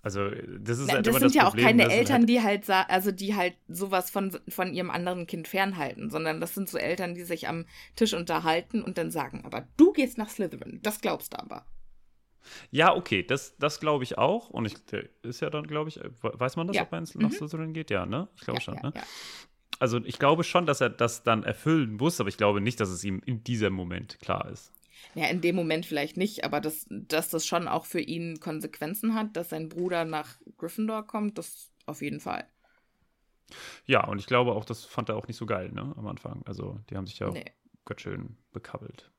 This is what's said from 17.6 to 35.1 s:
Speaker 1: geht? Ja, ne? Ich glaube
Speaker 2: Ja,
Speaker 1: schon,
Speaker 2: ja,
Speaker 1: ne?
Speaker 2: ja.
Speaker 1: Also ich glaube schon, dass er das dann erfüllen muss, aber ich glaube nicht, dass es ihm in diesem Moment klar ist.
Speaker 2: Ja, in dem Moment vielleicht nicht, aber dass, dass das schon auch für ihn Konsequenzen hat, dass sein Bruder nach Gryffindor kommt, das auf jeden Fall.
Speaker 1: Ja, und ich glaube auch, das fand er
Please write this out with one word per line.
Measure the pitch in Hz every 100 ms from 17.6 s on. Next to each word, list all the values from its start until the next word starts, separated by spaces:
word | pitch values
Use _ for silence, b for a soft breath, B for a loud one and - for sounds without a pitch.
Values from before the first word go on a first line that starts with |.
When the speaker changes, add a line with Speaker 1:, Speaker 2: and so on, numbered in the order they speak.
| 160
Speaker 1:
geht? | 160 156
Ja, | 98 92
ne? | 117 196 -
Ich |
glaube | - 120
Speaker 2:
Ja, |
Speaker 1:
schon, | - -
Speaker 2:
ja, |
Speaker 1:
ne? | 139 -
Speaker 2:
ja. | B B B B B _ _ -
Speaker 1:
Also | 131 120
ich | 117 -
glaube | 143 160
schon, | 165 175
dass | 170 135
er | 120
das | - 117 -
dann | - 110
erfüllen | 110 107 151 160 120 107
muss, | 143 -
aber | 98
ich | -
glaube | 104 101
nicht, | 104 -
dass | 101
es | 90
ihm | 98 95 -
in | 117
diesem | 117 120 104
Moment | 95 87 90 - -
klar | - 95 -
ist. | - - - B B B
Speaker 2:
Ja, | 156 151
in | 180
dem | 175 180
Moment | 165 160 170
vielleicht | 147 147 -
nicht, | 196 -
aber | - -
dass, | 156 156 -
dass | - - 156 165
das | 165 -
schon | 170 170
auch | 160 -
für | 175
ihn | - 165 170 160
Konsequenzen | - 156 - - 151 202 220
hat, | 220 214
dass | 165 175
sein | 156 160
Bruder | 165 180 175
nach | 165 156 151 - - -
Gryffindor | 165 - 220 220 214
kommt, | 220 208 208
das | 170 - - _ -
auf | 147
jeden | 143 147
Fall. | - 87 - _ _ _ _ _ _ _ _ _ _ B B B -
Speaker 1:
Ja, | 127 -
und | 101
ich | -
glaube | 123 123
auch, | 104 107
das | 113
fand | - -
er | 117